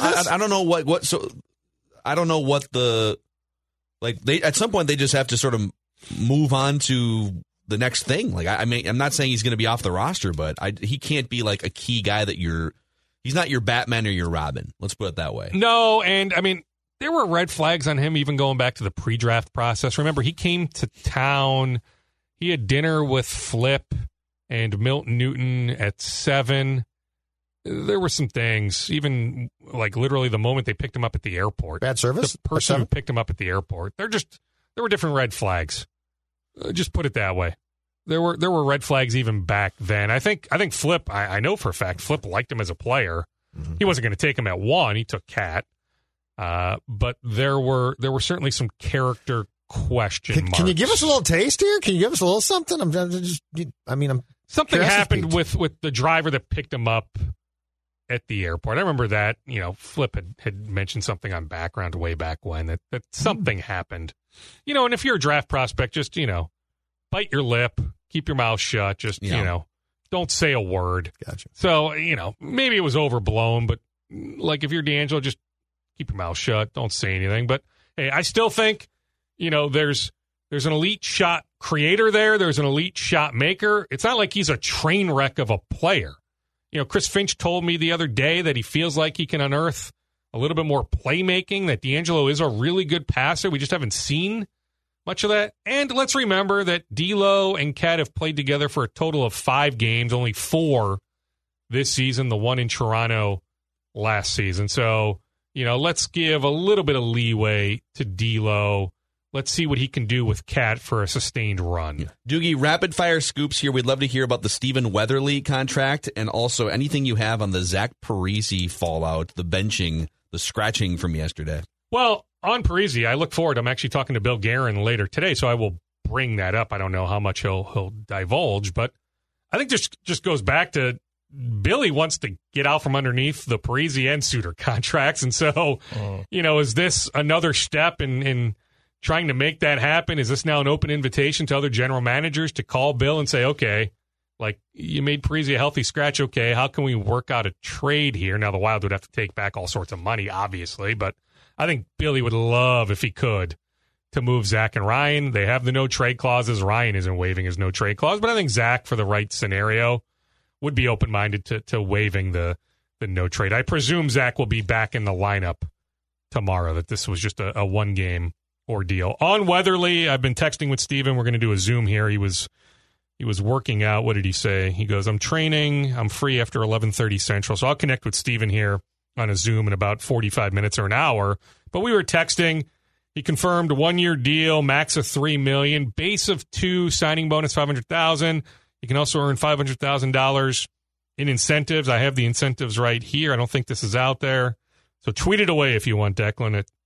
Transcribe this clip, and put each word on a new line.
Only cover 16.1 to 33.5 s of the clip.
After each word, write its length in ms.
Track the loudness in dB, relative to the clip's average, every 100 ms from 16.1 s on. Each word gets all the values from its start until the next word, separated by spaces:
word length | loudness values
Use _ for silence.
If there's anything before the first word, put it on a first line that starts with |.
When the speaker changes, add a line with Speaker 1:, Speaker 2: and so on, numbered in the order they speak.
| 2 2
Speaker 3:
I 60 | 0
mean, 240 | 0 -2 -6 _ _ -8
there 100 | 0
were 140 | 2 2
red 240 | 2 0
flags 380 | 0 2 2 0
on 80 | 0
him 180 | 0 0
even 220 | 0 2
going 200 | 2 2
back 180 | 0 0
to 100 | -6
the 60 |
pre-draft 600 | -4 -4 0 2 2 0
process. 460 | -2 -2 0 0 0
Remember, 240 | 0 0
he 100 | 0
came 380 | 0 0 0 -2
to 180 | -4 -8 -4
town. 800 | -4 0 2 2 2 2 2 -2 -6 _ _ _ _ -6
He 100 | -2
had 180 | 0 2
dinner 360 | 2 2 2
with 220 | 2 0 0
Flip 680 | -6 -4 0 2 0 -2 -8 -8 _ _ _ -8
and 280 | -2 -2 0
Milton 380 | 0 0 0 0
Newton 520 | 0 0 -2 0 -2
at 320 | -2 -2 -4
seven. 840 | -8 -4 2 2 2 2 2 -2 -4 _ _ _ _ _ _ _ -8
There 340 | -4 0 2
were 100 | 2
some 180 | 0 -2
things, 600 | 0 0 0 0 -2 -2
even, 580 | -2 0 0 -2 -4 -10 -12
like, 340 | -10 -4 -2 0
literally 340 | 0 2 0
the 80 | 2
moment 260 | 0 0 -2
they 80 |
picked 220 | -4 -4 -4
him 80 | -4
up 100 | -4
at 80 |
the 140 | -6 -4
airport. 440 | -4 -4 -6 -4
Speaker 1:
Bad 160 | -4 0
service? 360 | 0 0 -2
Speaker 3:
The 60 | -4
person 360 | -4 -2 0 0
who 40 |
Speaker 1:
Seven? 60 | 0
Speaker 3:
picked 220 | -4 -2
him 80 | -4
up 120 | -2
at 80 | -4
the 100 |
airport. 460 | -2